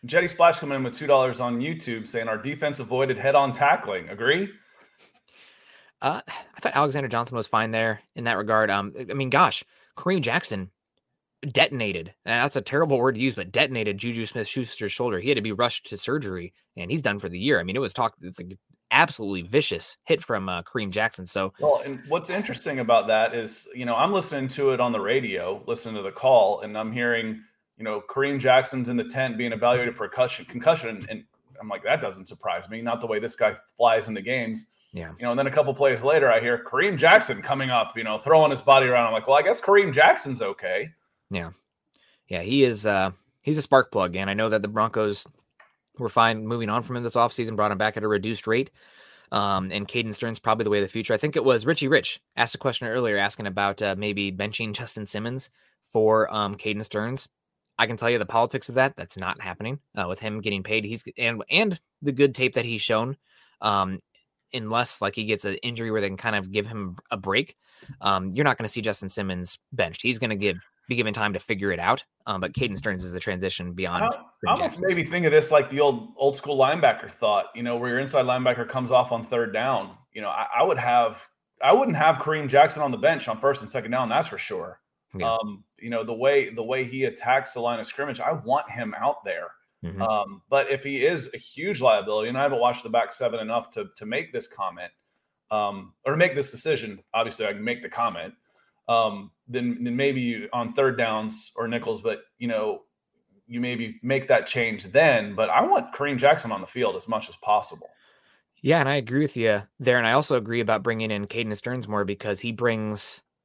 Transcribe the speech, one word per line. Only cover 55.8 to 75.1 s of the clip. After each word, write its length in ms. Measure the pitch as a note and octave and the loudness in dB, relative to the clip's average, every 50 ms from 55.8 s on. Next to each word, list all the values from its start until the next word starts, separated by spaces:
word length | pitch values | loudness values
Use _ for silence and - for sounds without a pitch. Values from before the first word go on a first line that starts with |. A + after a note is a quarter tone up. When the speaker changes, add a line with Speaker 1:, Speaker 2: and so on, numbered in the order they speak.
| _ | _
Speaker 2:
for, 480 | - - A#2 A2 G#2+ A2 A2 A2 - - | -4 0 2 4 6 6 4 4 2 0
um, 220 | G#2+ G#2 G2+ G2+ | -2 -2 -2 -4
Caden 300 | G#2 - G#2+ G#2 G#2 A2 | -6 -6 -6 -4 -4 -6
Stearns. 420 | - - G#2 G#2+ A#2 B2+ C3+ - - _ _ _ _ _ _ _ _ _ - | -4 -4 -4 -4 -4 -6 -8 -10 -12 _ _ _ _ _ _ _ _ _ -2
I 100 | A2+ A#2 | 0 0
can 100 | A#2+ A2 | 0 -2
tell 120 | A#2 A#2 | 0 0
you 100 | A#2+ A#2 | 0 0
the 60 | G#2 | -2
politics 440 | F2+ - A#2 A#2 A#2+ - C3 - - | 0 2 2 2 2 0 -6 -8 -4
of 60 | B2 | 2
that, 200 | B2+ C3 C3+ - | 2 2 2 0
that's 220 | - F2+ F2 - F#2+ | -6 -14 -12 -10 -8
not 240 | F#2 F2+ - - | -6 -6 -6 -6
happening, 380 | - F#2 F2+ - G2+ A2 C3 C#3+ _ _ _ | -8 -10 -10 -8 -8 -8 -8 -10 _ _ _
uh, 100 | - F#2+ F2 | -6 -4 -4
with 120 | F#2+ - | -4 -6
him 220 | - A2 G#2+ A2 | -6 -8 -6 -4
getting 220 | G2+ G#2+ G2+ G2 F#2 | -4 -4 -4 -4 -4
paid. 220 | G#2 A2 A2 G#2+ | -2 -2 -2 -2
He's, 180 | G2+ A2+ A2+ - - - - | -4 -8 -10 -10 -14 -8 -4
and, 260 | A#2+ A#2 A#2 A2 - _ | -2 -2 -2 -4 -6 _
and 300 | - F3 A3 G#3+ F#3 D#3+ _ _ _ _ | 0 2 2 2 -2 -4 _ _ _ _
the 100 | - C#3+ | -4 -4
good 240 | C3+ B2 C#3+ C#3 B2+ | 2 4 4 4 4
tape 180 | - B2+ B2+ - | 2 -2 0 0
that 120 | B2 A#2 | 0 -2
he's 160 | A#2 A#2 G#2+ | -2 -4 -4
shown, 360 | - - A2+ A2 A2+ B2 C#3 _ _ _ _ _ _ _ _ _ | -2 0 0 0 0 -2 -6 _ _ _ _ _ _ _ _ _
um, 380 | G2 G#2+ G2+ G2 F#2+ F#2 F#2+ F#2 _ _ _ _ _ _ _ _ _ _ - | -2 0 2 2 0 0 -2 -8 _ _ _ _ _ _ _ _ _ _ -10
unless, 480 | B2+ A2 G#2+ A2 A#2 B2 - - - | -8 -6 -2 -2 -2 0 0 -2 -2
like, 140 | G#2 G2+ G#2 | -2 -4 -4
he 100 | - A2 | -4 -2
gets 180 | G#2 A2 G2+ - | -2 -2 -2 -2
an 120 | G#2 G2 | -6 -6
injury 360 | - - A#2+ A#2+ A2+ A#2 A2+ | -4 -6 -8 -6 -6 -6 -4
where 100 | A2 A2 | -2 -2
they 60 | G2+ G2 | -2 -2
can 100 | F#2+ F#2 | -4 -4
kind 180 | - A#2 G#2+ | -4 -2 -2
of 160 | G2+ F#2+ F#2+ | -2 -4 -2
give 160 | F#2+ G#2 G2+ A2 | -4 -4 -4 -4
him 300 | A2+ A2 G2+ F#2 F2 G2+ - _ | -6 -8 -8 -8 -10 -14 -10 _
a 80 | - G#2 | -10 -8
break, 400 | F#2+ F#2+ G2 A#2 - - - _ _ _ _ - - - C3+ - | -4 0 0 0 0 0 -8 _ _ _ _ -20 -20 -20 -18 -4
um, 320 | - G2+ G2 F#2+ F#2 F#2+ | 0 0 0 0 0 -4
you're 140 | F#2 A#2 D3+ | -2 0 0
not 120 | C#3+ B2+ - | 0 0 0
gonna 120 | A#2 G#2+ | -4 -6
see 120 | - A#2+ | -6 -4
Justin 280 | G#2+ A2 G2+ - - F#2+ | -4 -4 -4 -4 -6 -6
Simmons 480 | - - G2+ F#2+ F#2 F2+ F2+ F2 - - _ _ - | -6 -6 -4 -4 -4 -6 -6 -8 -8 -10 _ _ -2
benched. 300 | A#2+ - E2 D#2+ - - | -2 -2 -2 -2 -4 -2
He's 160 | A#2+ B2+ A2 | -2 -2 0
gonna 180 | A#2+ A2+ A2 G2+ | -2 -2 -2 0
give, 200 | G2 G#2 F2+ F2+ - _ _ _ _ _ | 0 -2 -2 -2 -8 _ _ _ _ _
be 80 | B2+ | -2
given 180 | A#2+ A#2 A2 G#2 | -2 0 -2 0
time 200 | G#2+ G#2+ G#2 G2 | -2 -2 -2 -2
to 60 | G2 | -4
figure 320 | - - A2+ F#2+ G2 G2+ | -4 -4 -6 -2 -2 -2
it 80 | F2+ E2 | -2 0
out. 260 | E2+ F#2 A#2+ C3 - _ _ _ _ - | 2 0 0 0 -2 _ _ _ _ -8
Um, 120 | G#2 F#2 | -6 -4
but 140 | F2+ F#2 - | -4 -4 -4
Caden 240 | - C3 A#2+ G2 F#2 | -4 -4 -4 -4 -4
Stearns 260 | - A2 G2 F#2 F#2 | -4 -4 -4 -4 -6
is 80 | F2+ | -8
the 80 | F2+ F2+ | -8 -8
transition 540 | - - F#2+ F2+ F#2 F#2 - - F2+ F2 F2 | -4 -4 -4 -2 -2 -4 -4 -4 -8 -8 -6
beyond 320 | F2+ F#2+ F2+ F2 F2+ D3 | -6 -6 -4 -2 0 0
Speaker 1:
I, 20 | A#2 | -2
Speaker 2:
Kareem 160 | A2+ - - - _ _ - E3 | -2 -4 -10 -20 _ _ 0 0
Speaker 1:
I 40 | |
almost 220 | G#3+ - F4+ D4+ - | 0 0 0 -4 -4
Speaker 2:
Jackson. 100 | - F#3 F#3+ | -2 -2 0
Speaker 1:
maybe 160 | F#3 E3+ D#3+ | 0 0 -2
think 220 | - | -2